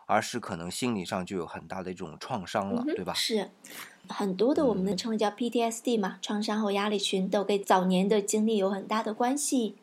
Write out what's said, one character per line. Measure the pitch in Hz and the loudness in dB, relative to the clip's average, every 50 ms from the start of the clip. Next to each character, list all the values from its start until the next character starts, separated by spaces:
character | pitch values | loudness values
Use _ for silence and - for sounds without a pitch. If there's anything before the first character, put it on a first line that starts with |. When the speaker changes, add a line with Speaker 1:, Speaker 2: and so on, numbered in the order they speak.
| - | -2
Speaker 1:
而 | - 101 107 | 0 2 2
是 | 110 - - 123 | 2 0 -4 -8
可 | - - 104 | -6 -6 -6
能 | 82 85 90 | -6 -6 -6
心 | - - - 123 117 | -6 -2 -2 -2 -2
理 | 101 87 | -2 -4
上 | 82 110 95 90 | -2 -4 -4 -4
就 | 87 101 | -4 -4
有 | 92 82 | -6 -6
很 | 78 - 92 80 | -6 -8 -12 -12
大 | 82 92 95 90 | -10 -10 -8 -8
的 | 90 | -8
一 | 92 | -8
种 | 87 92 82 76 - | -8 -10 -10 -10 -12
创 | - - 131 104 92 | -8 -8 -6 -6 -6
伤 | - - 113 - - - | -4 -2 -2 -2 0 -2
了， | 240 247 | -2 -2
Speaker 2:
嗯 | |
哼， | 294 311 | -2 -4
Speaker 1:
对 | - 180 | -4 -4
吧？ | 170 - | -4 -4
Speaker 2:
是。 | - - - 226 214 190 - - _ - - - - - - - - - - | -2 -2 0 0 -2 -2 -4 -8 _ -20 -18 -16 -16 -16 -16 -18 -20 -16 -12
很 | - - 208 196 180 | -6 -4 -2 -2 0
多 | 185 208 247 311 | 2 2 2 4
的 | 359 311 | 4 4
我 | 254 208 | 2 2
们 | 180 185 | 2 0
能 | 190 208 | 0 -2
称 | 185 - 233 | -2 -2 -2
为 | 220 | 0
叫 | 214 214 208 | 0 0 0
Speaker 1:
嗯。 | 208 | 0
Speaker 2:
P | - 247 240 | -2 -4 -2
T | 233 240 233 | 0 0 0
S | 226 226 - - | 0 -2 -2 0
D | 277 240 | 0 2
嘛， | 220 190 185 185 - | 2 0 -2 -4 -6
创 | - - 214 208 214 | -6 -4 -2 -2 -2
伤 | 220 208 214 | 0 0 0
后 | 220 202 202 | 0 2 2
压 | 202 202 214 | 2 2 2
力 | 214 196 | 0 0
群， | 202 - - 190 185 185 | 0 0 0 0 2 2
都 | 190 208 190 | 2 2 2
跟 | - 208 202 202 | 2 2 0 4
早 | - 208 185 185 | 6 6 6 6
年 | 185 185 180 190 202 | 6 4 4 6 4
的 | 220 208 | 4 4
经 | 202 208 - 214 214 | 4 2 2 2 2
历 | 220 226 | 4 4
有 | 208 190 190 | 4 2 2
很 | 202 190 - | 0 -2 -2
大 | - 214 214 226 | -2 -2 -2 0
的 | 220 214 | -2 -2
关 | - 247 240 269 | 0 0 0 0
系。 | 285 - - 302 262 226 202 202 - | 0 0 0 0 2 0 0 -2 -8